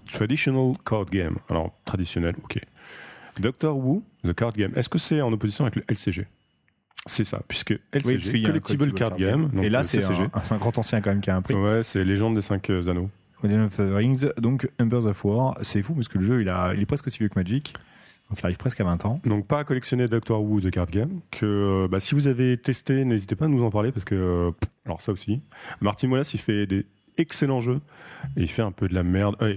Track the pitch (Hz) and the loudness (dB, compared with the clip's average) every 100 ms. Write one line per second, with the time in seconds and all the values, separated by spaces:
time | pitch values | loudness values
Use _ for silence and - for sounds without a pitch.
0 | - - 110 147 - 131 131 131 - 110 | -8 -2 0 2 2 2 2 0 -2 -2
1 | 90 92 82 80 - 82 85 - - 92 | 0 0 0 -4 -2 -2 -2 -8 -8 -4
2 | 90 - 85 85 - - - - - - | -2 -2 -2 -2 -6 -8 -8 -20 -20 -20
3 | - - - - 101 135 156 143 127 175 | -20 -20 -16 -2 -2 0 -2 0 0 0
4 | - _ - 87 117 107 98 - 127 175 | -2 _ -2 0 0 0 0 0 0 -2
5 | - 156 131 110 107 101 131 - - 107 | 0 0 2 0 -2 0 0 0 -2 -4
6 | - 87 - _ _ _ _ _ _ - | -2 -4 -6 _ _ _ _ _ _ -10
7 | - - - - - - - 107 - 143 | -4 -2 -2 -4 -6 -6 -2 -4 -2 -2
8 | 127 127 90 117 110 104 - 143 143 98 | 0 0 0 0 2 0 0 0 0 0
9 | 117 92 95 127 156 101 104 117 143 110 | -2 0 0 2 2 2 2 2 2 0
10 | 95 98 92 101 - 110 113 117 110 113 | 0 0 0 -2 -2 0 0 0 0 0
11 | 101 101 98 92 92 104 101 110 113 98 | 2 0 2 0 2 2 2 2 0 0
12 | 95 98 110 113 98 98 - 95 87 87 | 2 2 2 0 0 -2 0 0 0 0
13 | 92 - _ - 107 104 110 98 98 98 | -2 -8 _ -4 2 2 2 2 0 2
14 | 120 131 139 - 117 131 - - 117 120 | 2 2 0 0 0 0 -2 0 2 2
15 | 113 98 101 107 131 - 98 104 95 160 | 2 2 2 2 2 0 -2 0 0 -2
16 | 113 98 95 123 98 90 90 101 101 143 | -2 0 2 2 2 0 0 0 0 -2
17 | - - 107 - 90 123 - - - - | -4 -2 -2 0 0 0 -4 -14 -18 -20
18 | - - - 104 87 90 135 - 95 85 | -20 -20 -12 -4 -4 -2 -2 -2 0 0
19 | 101 139 - 104 101 147 143 127 - 123 | 0 -2 0 0 0 -2 0 -4 -2 0
20 | 123 117 - 110 107 107 92 90 87 90 | 0 0 0 0 2 0 0 0 -2 0
21 | 131 185 - - 107 101 101 95 95 98 | -2 -4 -10 -4 0 2 2 2 2 0
22 | - 143 143 123 127 123 - 123 - 135 | 0 2 2 2 2 2 0 -4 0 2
23 | 131 113 95 101 156 139 117 104 110 127 | 4 2 0 -2 2 4 2 2 0 -2
24 | 90 98 92 87 87 82 - _ - 82 | -2 0 2 2 2 0 -6 _ -10 -8
25 | - 95 - 117 - - - - 101 104 | -4 -4 -2 -4 -4 -18 -16 -2 -2 0
26 | 131 127 143 - - 104 104 95 - _ | 0 2 0 -4 -2 0 2 0 -2 _
27 | _ - 165 - 143 131 120 127 - - | _ -4 -2 0 0 0 0 -2 -4 -18
28 | - - 139 135 87 - 107 - 98 92 | -20 -12 -8 -2 -2 0 -2 0 -2 0
29 | 87 92 104 101 110 | 2 2 2 2 0